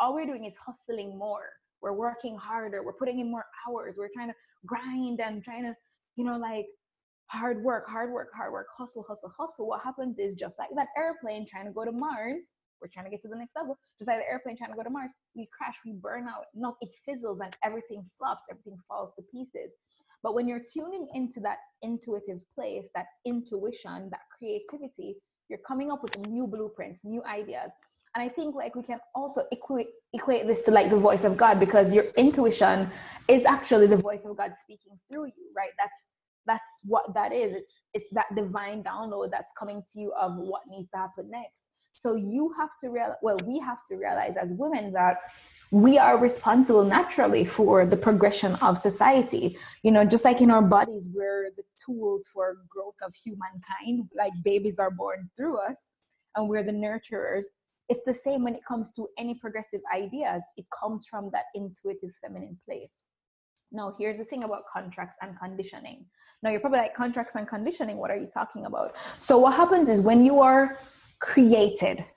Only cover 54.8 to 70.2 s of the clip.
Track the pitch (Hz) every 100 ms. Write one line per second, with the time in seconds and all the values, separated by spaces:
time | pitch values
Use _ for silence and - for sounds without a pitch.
54.8 | 190 185 196 190 180 - 302 247 196 262
55.8 | - _ _ _ _ 214 214 214 202 208
56.8 | 208 226 - 208 - 196 196 _ _ _
57.8 | - 240 262 240 277 277 240 233 - 240
58.8 | 214 - 220 - 233 240 226 214 214 202
59.8 | 202 190 196 254 294 180 175 - 185 -
60.8 | 214 220 - 214 202 202 - 202 202 185
61.8 | 196 196 180 - 185 190 190 180 - -
62.8 | - - _ _ _ _ _ _ _ 208
63.8 | 202 - 214 214 226 269 220 202 - 190
64.8 | 190 180 180 - 196 180 185 190 190 -
65.8 | - - - _ _ _ 220 214 277 262
66.8 | 220 - 247 240 233 226 214 214 226 339
67.8 | 226 202 190 208 - - 180 208 - -
68.8 | - - - - - 247 262 262 349 370
69.8 | 277 208 196 233